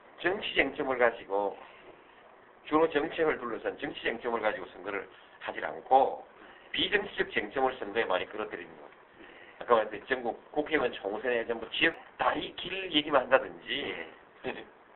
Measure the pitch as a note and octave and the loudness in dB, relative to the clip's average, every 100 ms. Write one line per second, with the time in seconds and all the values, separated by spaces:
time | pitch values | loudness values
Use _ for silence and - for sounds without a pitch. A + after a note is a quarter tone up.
0 | - - F3 G#3 - F3+ C#3 C#3+ C3+ B2 | -20 -4 0 0 0 2 2 0 -2 4
1 | A#2+ G2+ F#2+ G2+ G2+ F#2+ - - - - | 4 4 -2 0 0 -2 -12 -20 -20 -20
2 | - - - - - - - D#3 D#3+ D3 | -20 -20 -20 -20 -20 -20 0 4 6 4
3 | D#3+ - D#3 B2 A#2+ G#2 G#2 - D3 - | 0 2 2 0 -2 -4 -4 -4 -6 -4
4 | - A#2 A#2+ A#2 G#2+ F#2+ F#2 F#2 F#2 G2+ | -4 -4 -2 0 0 -2 -6 -10 -6 -6
5 | F2+ - - - - F#2 D#2+ D#2+ - C3+ | -6 -14 -20 -12 -8 -6 -6 -6 4 6
6 | C3 - - - - - - - F#3 G3+ | 6 2 -10 -20 -20 -20 -8 -4 0 0
7 | - - F#3 A#2 G#2 C3+ C3 B2 G2+ A2 | 0 -4 -2 -2 -2 0 0 0 -4 0
8 | G#2 F2+ F2+ G#2+ G#2+ F2+ E2 D#2+ C#2+ - | 2 2 0 -6 -6 -8 -12 -16 -20 -20
9 | - - - - - - - A#2 G#2+ G#2 | -20 -20 -20 -20 -18 -6 2 4 4 -4
10 | - B2+ A#2 A2 - D3+ D3 D#3 A#2+ A2+ | -4 -2 -2 -6 -6 -4 0 2 0 -2
11 | G2 G#2+ B2 A#2+ A2+ A#2 A2+ - E3 D#3+ | -4 -4 0 0 -2 -4 -4 2 2 2
12 | - - - D3+ F#3 - F3+ F#3+ F#3+ D3 | -8 -2 0 0 -4 -8 -8 -6 0 0
13 | D3 C#3+ B2 C3 F#2+ E2+ G#2 C3 A#2 F2 | 4 4 6 6 4 -8 -6 -4 -4 -6
14 | D#2+ - - - B2 A2 A2 - - | -10 -14 -20 -12 -8 -8 -10 -18 -18